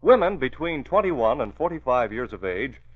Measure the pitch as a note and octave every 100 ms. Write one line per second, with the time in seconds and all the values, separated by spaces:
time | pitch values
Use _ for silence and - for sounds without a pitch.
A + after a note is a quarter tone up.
0 | E3 B3 F#3 G3 C3 - E3+ D#3+ B2 F#3+
1 | G3 D#3 A2 C3+ A2 - E3 E3 C3 B2
2 | A2+ A2 A#2+ G#2 F#2+ F2+ C3+ B2 -